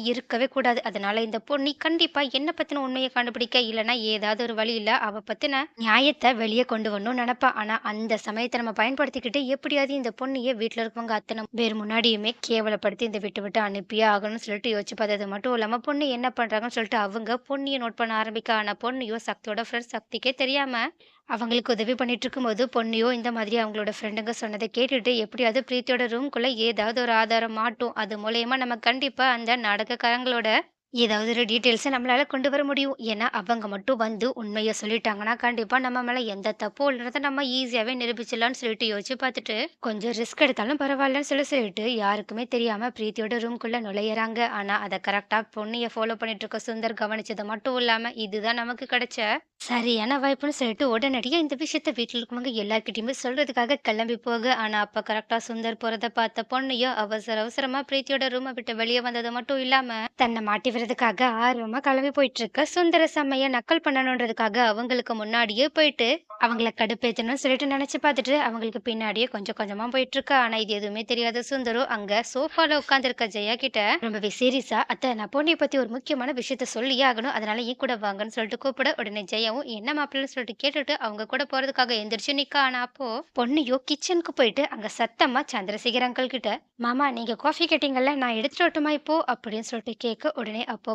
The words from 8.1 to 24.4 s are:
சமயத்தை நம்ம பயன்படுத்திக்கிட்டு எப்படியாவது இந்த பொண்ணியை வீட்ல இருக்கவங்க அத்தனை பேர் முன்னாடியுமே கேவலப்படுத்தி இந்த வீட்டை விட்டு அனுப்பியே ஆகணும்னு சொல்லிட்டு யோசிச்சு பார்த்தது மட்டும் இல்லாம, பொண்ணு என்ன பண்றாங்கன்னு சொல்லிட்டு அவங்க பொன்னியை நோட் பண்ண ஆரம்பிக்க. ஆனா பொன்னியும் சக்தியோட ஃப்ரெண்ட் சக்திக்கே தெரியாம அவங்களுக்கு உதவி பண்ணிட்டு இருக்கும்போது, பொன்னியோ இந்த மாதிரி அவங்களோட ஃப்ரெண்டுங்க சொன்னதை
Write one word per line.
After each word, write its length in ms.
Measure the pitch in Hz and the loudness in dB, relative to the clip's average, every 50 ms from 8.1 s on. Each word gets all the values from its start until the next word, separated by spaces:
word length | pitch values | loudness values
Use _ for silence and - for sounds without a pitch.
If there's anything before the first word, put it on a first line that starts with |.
| 226 208 | -2 -2
சமயத்தை 400 | - 226 208 220 240 240 247 247 | -2 -4 -4 -4 -2 -2 -2 -2
நம்ம 140 | 233 226 202 226 | -2 -2 2 2
பயன்படுத்திக்கிட்டு 600 | 214 240 269 269 294 254 - 262 - 240 - 285 277 247 | 2 2 2 0 0 0 0 -4 -4 -2 -2 0 0 0
எப்படியாவது 460 | 269 269 - 302 294 285 277 262 285 | -2 -2 -2 0 2 2 2 2 0
இந்த 180 | 277 247 233 214 - | -2 -2 -4 -4 -4
பொண்ணியை 360 | 254 262 269 262 233 262 254 | -6 -4 -4 -2 -2 -2 -2
வீட்ல 300 | 208 220 226 - 233 226 | -2 -4 -4 -2 -4 -4
இருக்கவங்க 320 | 220 - 233 233 226 226 208 | -4 -6 -8 -4 -2 -2 -2
அத்தனை 260 | - - 226 220 214 - - 220 | -2 -4 -6 -6 -6 -6 -2 0
பேர் 160 | 233 220 220 220 | 0 0 0 -2
முன்னாடியுமே 520 | 208 208 220 233 226 233 220 208 208 220 240 - - | -4 0 0 4 4 4 2 2 0 -4 -4 -4 -4
கேவலப்படுத்தி 640 | - 226 220 214 220 214 202 - 208 196 - 240 226 | 0 0 0 2 0 -2 0 0 -2 -2 0 -4 -4
இந்த 100 | 202 208 190 | -4 -4 -6
வீட்டை 200 | 202 - 214 202 | -6 -6 -6 -8
விட்டு 180 | 202 - 226 | -2 0 0
அனுப்பியே 440 | 214 202 196 202 180 - 220 214 220 220 | 0 0 -2 -6 -6 -4 2 4 6 6
ஆகணும்னு 360 | 208 202 202 214 220 233 - | 4 4 2 -2 -6 -6 -6
சொல்லிட்டு 280 | 220 202 202 - 226 214 | -6 -6 -4 -2 -2 -2
யோசிச்சு 240 | 208 202 - 240 - | -2 -2 -6 -4 -2
பார்த்தது 280 | 220 208 208 202 208 196 | 0 0 0 0 -2 -4
மட்டும் 280 | 196 202 - 254 247 | -6 -4 -2 0 0
இல்லாம, 220 | 226 220 208 233 240 | 0 0 0 -2 -2
பொண்ணு 300 | - 302 294 285 302 277 | -2 -2 0 0 0 0
என்ன 200 | 247 240 247 254 240 | 0 0 -2 -2 0
பண்றாங்கன்னு 420 | - 233 220 220 214 220 240 - 240 | 0 0 0 0 -2 -2 -2 -2 -2
சொல்லிட்டு 220 | 226 208 247 226 | -2 0 2 0
அவங்க 380 | 202 196 196 233 220 220 240 247 - | 0 0 -2 -4 -2 -2 -2 -2 -2
பொன்னியை 340 | - 277 277 277 277 277 262 | -4 -4 -4 -2 -2 -2 -2
நோட் 200 | 240 226 220 - | -4 -6 -2 -2
பண்ண 140 | 233 226 226 | -2 0 0
ஆரம்பிக்க. 380 | 220 214 226 214 226 220 - 226 | 0 -2 -2 -4 -6 0 0 0
ஆனா 200 | 214 214 208 202 - | 0 0 -2 -4 -2
பொன்னியும் 420 | - 240 254 262 262 208 220 233 - | -4 -4 -4 -4 -4 -4 -6 -6 -4
சக்தியோட 380 | - 202 - - 226 208 226 233 - | -6 -8 -6 -6 -6 -4 -4 -4 -4
ஃப்ரெண்ட் 260 | 247 233 240 - - | -4 -6 -6 -6 -8
சக்திக்கே 400 | 220 - _ - 220 - 254 262 | -10 -8 _ -10 -2 -2 -2 0
தெரியாம 500 | - 269 254 269 285 277 262 247 226 233 302 - _ - _ _ _ _ - | 0 0 0 2 0 0 0 0 -2 -2 -4 -6 _ -20 _ _ _ _ -6
அவங்களுக்கு 460 | 254 208 240 226 233 240 - - 240 | -4 -4 0 2 2 2 2 2 0
உதவி 200 | 202 220 220 254 | 2 2 0 0
பண்ணிட்டு 300 | 226 254 240 247 - - | 0 0 -2 0 -2 -2
இருக்கும்போது, 360 | 254 - 269 254 233 214 196 262 | -4 -2 -2 0 0 2 0 0
பொன்னியோ 420 | 254 - 240 226 226 226 226 226 247 | 0 2 0 0 2 0 2 2 2
இந்த 180 | 247 233 220 240 | 2 0 -2 -2
மாதிரி 240 | 233 233 220 202 226 233 | -2 -2 -2 0 2 0
அவங்களோட 320 | 226 214 208 214 208 208 | 0 0 -2 -2 -2 -2
ஃப்ரெண்டுங்க 400 | 208 - - 214 208 220 220 226 240 | -4 -4 -6 -4 -4 -4 -4 -4 -4
சொன்னதை 340 | - | -4